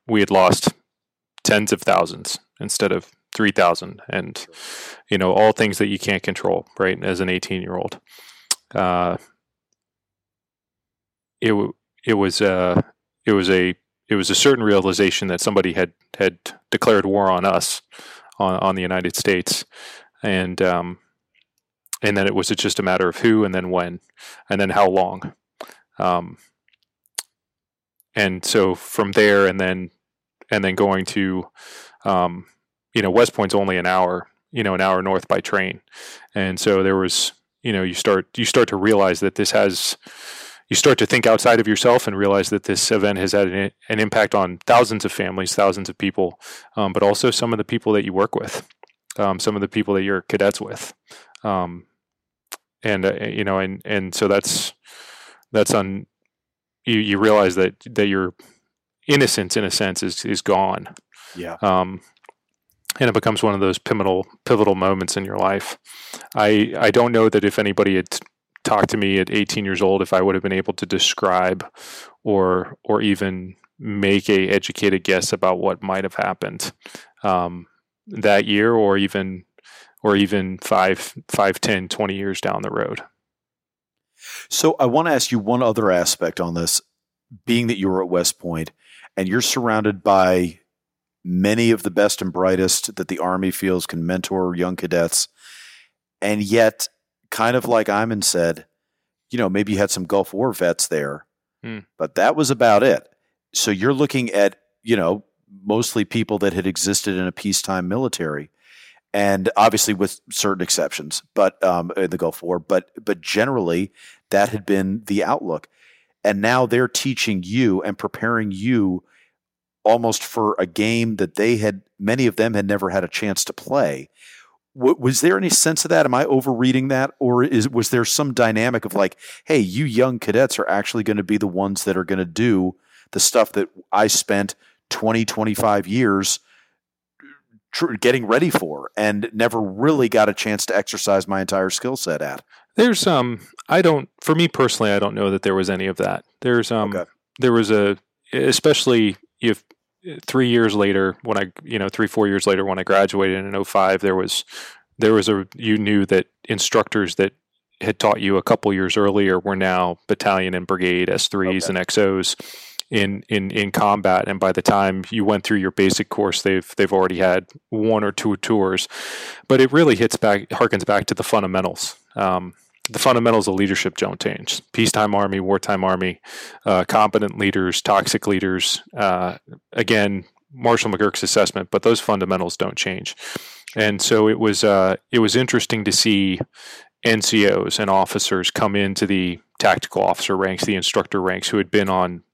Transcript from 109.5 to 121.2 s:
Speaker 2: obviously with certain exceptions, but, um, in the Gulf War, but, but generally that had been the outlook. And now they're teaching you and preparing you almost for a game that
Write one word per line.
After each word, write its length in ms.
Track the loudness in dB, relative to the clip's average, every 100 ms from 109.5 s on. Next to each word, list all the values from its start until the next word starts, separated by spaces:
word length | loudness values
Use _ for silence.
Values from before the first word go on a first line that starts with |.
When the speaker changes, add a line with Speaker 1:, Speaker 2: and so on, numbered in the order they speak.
| 4
Speaker 2:
obviously 360 | 4 4 0
with 280 | 0 -2 -4 -12
certain 320 | -4 -2 -2
exceptions, 580 | -2 -2 -2 -4 -10 -10 -6 0
but, 280 | 0 2
um, 280 | 0 0 -2 -2
in 120 | -2
the 80 | -2
Gulf 240 | -4 -4
War, 180 | -6 -4
but, 300 | 0 -2 -2 -12
but 180 | -6 -6
generally 720 | -2 0 0 0 0 -2 -2 _ -20 -20 -2
that 180 | 0 2
had 160 | -2 0
been 380 | 0 0 -4 -2
the 180 | -2
outlook. 440 | 0 -2 -4 -8 -10 _ _ _ _ _
And 180 | -2 0
now 240 | 2 2 2
they're 220 | 2 0
teaching 560 | -2 -4 -4 -2 -2
you 380 | -2 0 2 2
and 160 | -2 -6
preparing 540 | -8 -4 -2 -2 -4
you 520 | -4 -2 0 0 -2 _ _ _ _ _ _ _ _ 2
almost 360 | 2 2 -2
for 340 | -6 -2 0 0
a 60 | -4
game 500 | -2 0 0 -2
that 200 | -2